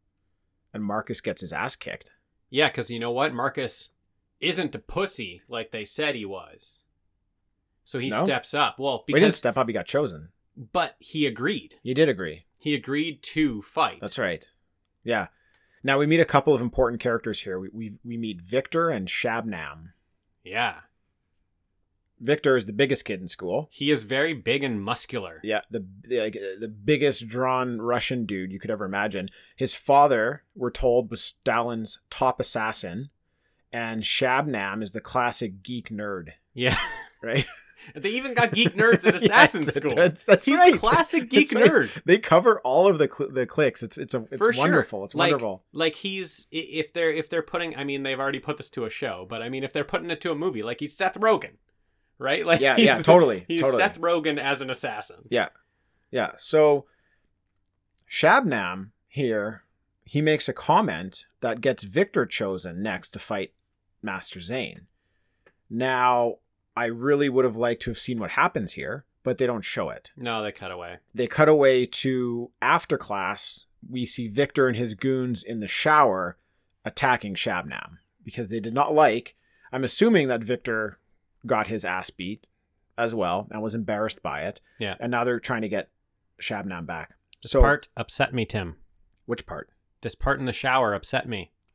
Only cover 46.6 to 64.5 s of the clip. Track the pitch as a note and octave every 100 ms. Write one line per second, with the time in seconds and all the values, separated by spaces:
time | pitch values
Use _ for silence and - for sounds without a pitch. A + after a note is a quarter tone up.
46.6 | D#3+ D#3+ D#3 E3+ E3 D#3 D#3 E3+ - F3
47.6 | E3 C#3 C#3 C#3 C3+ C3 C#3 C3+ - D3
48.6 | - C3 A2 - C3 F#2 F#2+ A2+ A#2 C3
49.6 | C3+ D3+ - F#3 E3+ D#3 F3 D3 F3+ A#2+
50.6 | A2 A#2+ C#3+ - F#3 F#3+ A3 G3+ - -
51.6 | _ _ _ _ _ _ C3 E3+ E3 E3
52.6 | C3+ F3 G#3+ A#2+ - F3 C#3+ F#2+ F2 E3
53.6 | C#3+ B2 G3 D#3+ E3+ E3+ D3+ C#3+ C3+ C#3
54.6 | C3 B2+ C3 G#2+ - - A#2 A#2+ F2+ -
55.6 | _ _ _ _ _ B2 F#2+ - - D#3
56.6 | D3+ C#3+ - _ _ _ _ _ _ _
57.6 | _ _ _ _ _ - D#3 C4+ G#3 A#2
58.6 | F2+ F#2 G2 _ _ C#3+ B2+ G#2+ G#2 A2
59.6 | _ _ _ _ _ D3 D#3 D3+ - -
60.6 | - F3 F#3 E2 F#2 - - _ A#2+ A2+
61.6 | C3 A#2+ G2 B2+ G3 E3 A2+ - G2+ F#2
62.6 | F#2 F2 G#2+ F2+ - G2+ - G2+ - _
63.6 | _ _ _ _ G#2+ F#2+ - F#2 E2+